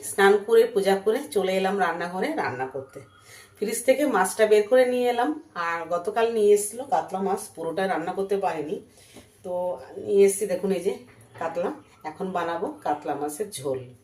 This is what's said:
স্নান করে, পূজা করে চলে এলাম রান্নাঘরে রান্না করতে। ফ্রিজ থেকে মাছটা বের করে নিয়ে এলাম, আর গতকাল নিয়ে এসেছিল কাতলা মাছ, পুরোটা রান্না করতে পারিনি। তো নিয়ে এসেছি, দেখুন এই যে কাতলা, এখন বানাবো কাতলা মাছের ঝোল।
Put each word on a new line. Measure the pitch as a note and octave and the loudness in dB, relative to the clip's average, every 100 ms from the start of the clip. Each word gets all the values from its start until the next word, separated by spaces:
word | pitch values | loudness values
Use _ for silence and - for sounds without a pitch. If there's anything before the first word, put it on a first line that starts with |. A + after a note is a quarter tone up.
| - | -10
স্নান | - G3 G#3 - | 4 6 6 6
করে, | A3+ A#3+ | 4 6
পূজা | G3+ F#3+ G3 A3 | 2 2 2 2
করে | A#3+ D4+ G3+ | -2 -2 -2
চলে | F#3 F#3+ | 0 0
এলাম | F#3+ G3+ | 0 0
রান্নাঘরে | F3 E3+ F3 F#3 B3+ D#4 | 0 -2 -6 -4 -4 -2
রান্না | C3+ B2+ B2+ | -4 -6 -8
করতে। | C#3 - - - _ _ - - _ | -8 -12 -18 -20 _ _ -20 -20 _
ফ্রিজ | G#3 A3+ - | -6 -2 2
থেকে | C4+ C#4+ G#3 | 2 2 2
মাছটা | F#3 - G#3+ | 0 2 4
বের | G#3+ G#3 | 4 6
করে | B3+ B3+ | 4 4
নিয়ে | B3 A#3+ | 2 0
এলাম, | A#3+ C4 D4+ - F3 E3+ | 0 0 -2 -10 -8 -6
আর | E3+ D#3+ | -4 -4
গতকাল | F3 G#3+ G#3+ A3+ A#3 | -4 -2 0 0 4
নিয়ে | G#3 G#3 | 4 4
এসেছিল | - A#3+ D4 | 2 -8 -2
কাতলা | E3 D#3+ F#3+ G3 | -2 -2 -4 -2
মাছ, | G3+ - - | -4 -6 -8
পুরোটা | E3 D#3 F#3+ | -6 -2 -2
রান্না | E3 F3 F3+ | -2 -4 -4
করতে | G3 G3 F#3 | -2 -2 -2
পারিনি। | E3 D3 G3 - _ - - - _ | -4 -6 -8 -10 _ -20 -20 -20 _
তো | F3+ F3+ F3+ - - F#3+ G#3 | -8 -4 -4 -6 -12 -12 0
নিয়ে | G3+ G3 | 6 6
এসেছি, | G3 G3+ | 4 -4
দেখুন | F#3 F#3+ F#3 | -2 -2 -2
এই | F3+ | -2
যে | B3+ - - - - | -6 -12 -20 -20 -10
কাতলা, | D#3+ F3 G3 D4+ _ _ D#3 | -8 -4 -6 -6 _ _ -16
এখন | - F#3 F3 | -8 -6 -4
বানাবো | E3+ F3 A#3 - - | -4 -4 -6 -6 -4
কাতলা | D3 D#3+ C#3+ | -4 -4 -6
মাছের | D3 - C#3+ - | -6 -6 -8 -6
ঝোল। | C3+ C3 B2 B2 | -6 -6 -8 -20